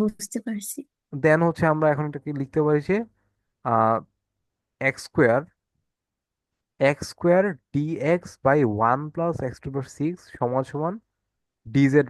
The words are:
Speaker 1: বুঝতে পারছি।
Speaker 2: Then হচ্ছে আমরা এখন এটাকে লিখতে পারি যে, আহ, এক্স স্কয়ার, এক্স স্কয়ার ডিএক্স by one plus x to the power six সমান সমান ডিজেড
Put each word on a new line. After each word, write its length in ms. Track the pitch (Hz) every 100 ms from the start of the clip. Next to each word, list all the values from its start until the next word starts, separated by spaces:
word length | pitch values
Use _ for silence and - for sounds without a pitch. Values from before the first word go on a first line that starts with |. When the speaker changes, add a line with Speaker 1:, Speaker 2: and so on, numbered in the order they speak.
Speaker 1:
বুঝতে 360 | 214 214 - 240 233
পারছি। 320 | 208 - - - _ _ 135
Speaker 2:
Then 160 | 156 160 170
হচ্ছে 180 | 160 160
আমরা 140 | 156 156
এখন 120 | 143 151
এটাকে 200 | 143 147 143
লিখতে 180 | 135 156 151
পারি 140 | 151 147
যে, 80 | 202 226 _ _ _ _ _
আহ, 340 | 127 113 110 113 - _ _ _ _ _ _ _ 135
এক্স 140 | - -
স্কয়ার, 320 | - 123 123 160 _ _ _ _ _ _ _ _ _ _ _ _ _ 135
এক্স 140 | 147 -
স্কয়ার 320 | - 175 175 202 170 _
ডিএক্স 560 | 139 151 165 143 175 - - 135
by 120 | 147 123 104 113
one 140 | 131 151
plus 220 | 165 170 160 175
x 20 | -
to 60 | 143
the 40 |
power 140 | 135 131 -
six 180 | 147 180 - -
সমান 240 | 123 131 131
সমান 240 | 143 160 220 _ _ _ _ _ _ 113
ডিজেড 320 | 123 139 147 127